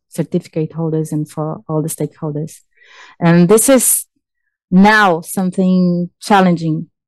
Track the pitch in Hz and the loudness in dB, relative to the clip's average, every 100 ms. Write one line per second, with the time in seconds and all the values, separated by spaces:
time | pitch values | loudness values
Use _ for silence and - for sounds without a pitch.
0 | _ - 156 175 - 165 156 156 165 156 | _ -8 -6 -6 -6 -6 -6 -6 -4 -4
1 | 156 156 151 - 156 180 - 156 156 - | -4 -6 -8 -8 -8 -10 -6 -4 -4 -6
2 | 151 - 160 147 156 - _ _ _ - | -10 -8 -10 -8 -10 -14 _ _ _ -20
3 | - - 170 170 175 220 247 262 - - | -20 -2 2 4 4 4 4 2 2 -4
4 | - _ _ _ _ _ _ 180 202 214 | -6 _ _ _ _ _ _ 2 4 4
5 | 202 165 170 - 185 180 185 185 180 175 | 2 0 -4 -6 -4 -2 0 2 0 -2
6 | 175 _ - 202 185 170 165 160 165 _ | -6 _ 0 2 2 0 -2 -6 -8 _